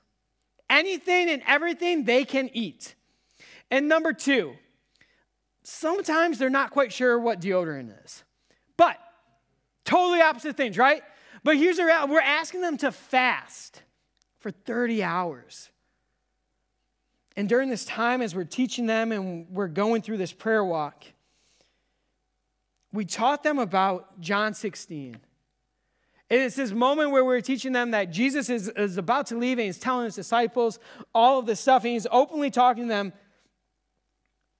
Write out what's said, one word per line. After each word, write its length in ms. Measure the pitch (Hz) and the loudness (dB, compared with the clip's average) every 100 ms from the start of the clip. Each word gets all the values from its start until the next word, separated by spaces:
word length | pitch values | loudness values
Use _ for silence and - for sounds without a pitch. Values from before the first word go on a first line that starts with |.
| _ _ _ _ _ _ _ | _ _ _ _ _ _ _
Anything 640 | 277 370 359 359 359 349 | 2 2 -4 0 2 2
and 100 | 285 - | -2 0
everything 580 | 285 339 330 349 339 | 0 0 -2 -2 0
they 200 | 226 247 | 2 2
can 260 | 277 262 262 | 2 -2 -4
eat. 440 | 165 160 - - - _ _ _ _ - - _ | -6 -8 -10 -20 -20 _ _ _ _ -20 -20 _
And 180 | 262 294 | 0 2
number 240 | 320 320 | 0 0
two, 420 | - - 269 156 - _ _ _ _ _ _ _ _ _ _ | -2 0 0 0 -10 _ _ _ _ _ _ _ _ _ _
sometimes 800 | - - 311 381 349 320 339 240 | -16 -6 -4 -2 0 0 2 0
they're 100 | 262 | 0
not 220 | 277 262 | 0 0
quite 200 | 285 254 | 0 0
sure 240 | - 254 240 | 0 2 2
what 240 | 233 190 | 0 -2
deodorant 640 | 180 185 165 139 117 95 | 0 -2 -2 -6 -12 -18
is. 200 | - - _ _ _ _ _ - | -20 -20 _ _ _ _ _ 4
But 220 | 339 - - _ _ _ _ _ _ _ | 4 4 -14 _ _ _ _ _ _ _
totally 360 | - 359 359 349 | 0 4 4 6
opposite 360 | 320 247 302 277 | 4 2 -8 -4
things, 200 | 247 175 | -4 2
right? 280 | 262 311 - - - - | 4 2 -4 -20 -20 -4
But 120 | 277 302 | 2 4
here's 180 | 339 339 | 4 4
the 80 | |
reality. 280 | 330 330 285 | 4 4 4
We're 80 | 311 | 2
asking 420 | 269 294 320 370 | 2 0 -2 -6
them 140 | 349 294 | -4 -2
to 120 | 277 | -4
fast 920 | - - 254 254 156 - - - - _ _ _ _ _ _ | -6 -2 0 2 -2 -8 -20 -20 -20 _ _ _ _ _ _
for 100 | 214 | -14
thirty 540 | - - 233 240 226 | -12 -8 -4 -2 -2
hours. 680 | 180 175 175 127 - - - _ _ _ _ _ _ _ _ _ _ _ _ _ _ _ _ - | -2 -2 -4 -8 -18 -20 -20 _ _ _ _ _ _ _ _ _ _ _ _ _ _ _ _ -6
And 120 | 202 | 0
during 220 | 233 269 | 0 0
this 140 | 220 | -4
time, 360 | - - 233 254 | -8 -4 -2 0
as 140 | 226 | -2
we're 80 | 175 | -6
teaching 440 | 175 - 254 - 233 | -8 -4 -4 -2 -2
them 260 | 220 226 | 0 -2
and 340 | 214 190 170 170 | -4 -6 -10 -10
we're 180 | 185 196 | -6 -4
going 340 | 156 208 226 | -2 0 0
through 140 | 208 214 | -2 -6
this 160 | 175 | -6
prayer 320 | - 220 220 | -6 0 0
walk, 400 | 190 165 147 - - _ _ _ _ _ _ _ _ _ _ _ _ _ _ _ _ _ _ | 0 -2 -6 -10 -20 _ _ _ _ _ _ _ _ _ _ _ _ _ _ _ _ _ _
we 120 | 202 | -8
taught 400 | 196 - 233 294 | -8 -2 0 0
them 160 | 302 285 | -2 -2
about 600 | 208 190 190 180 - - | -2 0 0 -2 -8 -16
John 340 | 165 202 214 | -4 -2 -2
sixteen. 640 | - 214 - - 156 131 117 _ _ _ _ _ _ _ _ _ _ _ | -4 -10 -10 -14 -14 -14 -18 _ _ _ _ _ _ _ _ _ _ _
And 120 | 240 | 0
it's 160 | 262 - | 0 -2
this 160 | 254 | -4
moment 400 | 214 254 302 294 | 0 2 2 2
where 120 | 277 | 2
we're 160 | 262 247 | 2 0
teaching 300 | 240 262 262 | 0 -4 -2
them 220 | 247 240 | -2 0
that 180 | 220 185 | -2 -2
Jesus 400 | 165 262 285 240 | 0 0 0 -2
is, 180 | 240 196 | -4 -4
is 260 | - 202 180 | -4 -4 -4
about 300 | 170 262 - | 0 -2 -2
to 120 | 233 | -4
leave, 200 | 247 247 | -2 -2
and 80 | 208 | -4
he's 120 | 170 | -4
telling 280 | 247 247 233 | -4 -2 -4
his 100 | 202 | -8
disciples 640 | - 233 233 254 233 - - - - | -2 0 0 0 -2 -2 -16 -20 -4
all 240 | 226 240 269 | 4 4 4
of 80 | 233 | 0
this 140 | 208 | -2
stuff, 240 | - 262 | 4 4
and 80 | 226 | 4
he's 160 | 240 185 | -4 2
openly 400 | 247 294 311 285 | 2 4 0 -2
talking 320 | 240 247 233 | 4 4 2
to 60 | 240 | -2
them 240 | 208 202 - _ _ _ _ _ _ _ _ _ _ _ _ _ | -2 -4 -10 _ _ _ _ _ _ _ _ _ _ _ _ _